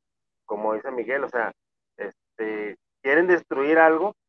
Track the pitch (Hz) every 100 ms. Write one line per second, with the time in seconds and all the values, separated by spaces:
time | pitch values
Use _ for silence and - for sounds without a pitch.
0 | _ _ _ _ - 104 107 107 131 123
1 | 110 139 127 123 104 - _ _ _ -
2 | 101 - _ - 110 107 104 92 _ _
3 | 135 151 180 165 - 139 143 165 160 160
4 | 196 -